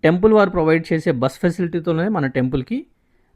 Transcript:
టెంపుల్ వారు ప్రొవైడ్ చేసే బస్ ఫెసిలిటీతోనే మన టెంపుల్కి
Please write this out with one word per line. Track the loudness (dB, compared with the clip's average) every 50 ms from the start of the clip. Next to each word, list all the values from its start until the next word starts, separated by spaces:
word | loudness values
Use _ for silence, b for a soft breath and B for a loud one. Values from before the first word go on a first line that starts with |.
టెంపుల్ | 4 2 2 4 4 4 6
వారు | 6 4 2
ప్రొవైడ్ | 0 -2 0 2 2 0 0
చేసే | -2 -4 -2 -2 -2
బస్ | -2 0 -2 -4 -4 -2
ఫెసిలిటీతోనే | -2 -2 -2 -2 -4 -4 -4 -4 -2 -2 -2 -2 -2 -2
మన | -2 -2 -2 -2
టెంపుల్కి | -2 -2 -2 -2 -2 -4 -6 -4 -8 -8 -8 _ _ _ _ _ _ _ _ _ _